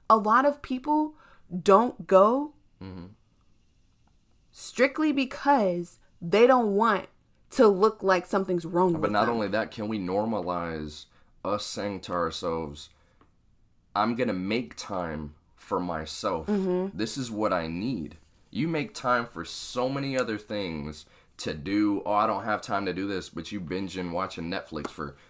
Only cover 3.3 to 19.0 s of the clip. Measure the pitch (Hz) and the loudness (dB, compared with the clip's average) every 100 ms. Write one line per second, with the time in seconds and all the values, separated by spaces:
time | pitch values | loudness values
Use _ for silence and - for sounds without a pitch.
3.3 | _ _ _ _ _ _ _ _ _ _ | _ _ _ _ _ _ _ _ _ _
4.3 | _ _ - - - 269 294 311 277 262 | _ _ -12 -6 2 2 2 0 0 -2
5.3 | - 285 285 196 175 175 - _ _ 170 | 0 2 4 4 0 -6 -12 _ _ 0
6.3 | 196 240 262 214 196 226 202 - _ _ | 6 8 6 4 2 2 2 -4 _ _
7.3 | _ _ - 220 185 214 214 190 180 - | _ _ 6 6 8 4 4 2 2 2
8.3 | 196 190 180 165 175 185 165 101 104 113 | -2 0 -2 0 2 4 2 2 2 2
9.3 | 117 101 107 107 - 107 110 90 98 110 | 2 0 -2 -4 -6 -4 -4 -2 0 0
10.3 | 104 87 87 85 80 76 - - _ _ | -2 -2 -4 -4 -6 -8 -12 -18 _ _
11.3 | _ 92 104 - 110 101 95 - 90 82 | _ -4 -4 -4 -6 -6 -6 -6 -2 -2
12.3 | - 87 82 76 73 - _ _ _ _ | -4 -4 -4 -6 -10 -18 _ _ _ _
13.3 | _ _ _ _ _ _ 101 110 120 120 | _ _ _ _ _ _ -2 0 0 -2
14.3 | 92 95 117 113 - - 95 85 76 76 | -2 -2 -4 -4 -12 -8 -6 -6 -6 -10
15.3 | - _ _ - 92 90 80 80 - 104 | -14 _ _ -6 -4 -2 -6 -8 -6 -4
16.3 | 85 78 208 190 180 190 - 220 143 120 | -4 -2 -2 0 -2 -4 -4 -6 -6 -6
17.3 | 107 107 90 80 85 120 107 76 82 _ | -2 0 0 -2 -4 -4 -6 -8 -14 _
18.3 | _ _ 107 160 156 127 - | _ _ -4 -2 -2 -6 -6